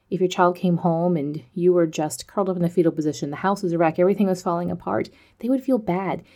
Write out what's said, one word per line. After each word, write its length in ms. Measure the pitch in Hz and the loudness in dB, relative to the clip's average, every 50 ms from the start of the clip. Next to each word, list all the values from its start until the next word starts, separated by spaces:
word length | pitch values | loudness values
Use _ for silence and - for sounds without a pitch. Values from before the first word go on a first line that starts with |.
| _ _ | _ _
if 100 | - 175 | -2 0
your 100 | 185 180 | 0 0
child 260 | - - 180 175 180 | 2 4 2 2 2
came 220 | 180 - 180 175 | 2 0 0 0
home 380 | 165 - 175 165 165 170 180 180 | 2 2 0 0 2 2 0 0
and 280 | 156 139 147 147 160 - - _ | 0 -2 -4 -6 -8 -12 -12 _
you 180 | 185 170 180 | 0 2 4
were 140 | 180 180 170 | 4 4 2
just 420 | 160 160 - 151 151 - - - | 2 0 -4 -4 -4 -6 -10 -14
curled 220 | - - 214 196 190 | -8 -4 -2 -2 -2
up 80 | 180 | 0
in 60 | 175 175 | 0 -2
a 60 | 170 | 0
fetal 220 | 175 190 165 165 | 2 2 2 2
position. 380 | 151 156 151 151 143 - 151 143 | 2 0 -2 -2 -2 -4 -6 -8
The 80 | 147 | -6
house 240 | - - 190 202 196 | -4 -2 -2 -2 0
was 120 | - 175 170 | -2 -2 0
a 40 | |
wreck. 220 | 165 170 160 156 - | 2 2 0 2 2
Everything 280 | 180 185 202 202 208 | 2 2 4 2 2
was 140 | 190 185 180 | 0 0 -2
falling 300 | - 190 170 170 180 180 | -2 -2 -2 -2 -2 -4
apart. 380 | 180 175 - 190 202 226 - - - _ _ _ _ _ | -6 -6 -6 -4 -4 -4 -4 -6 -10 _ _ _ _ _
They 100 | - 233 | -2 -2
would 140 | 269 254 262 | -2 -2 0
feel 140 | - 262 | 0 0
bad. 460 | 233 220 - 170 185 196 175 143 - - _ _ | 0 0 -2 -4 -2 -2 -4 -6 -6 -8 _ _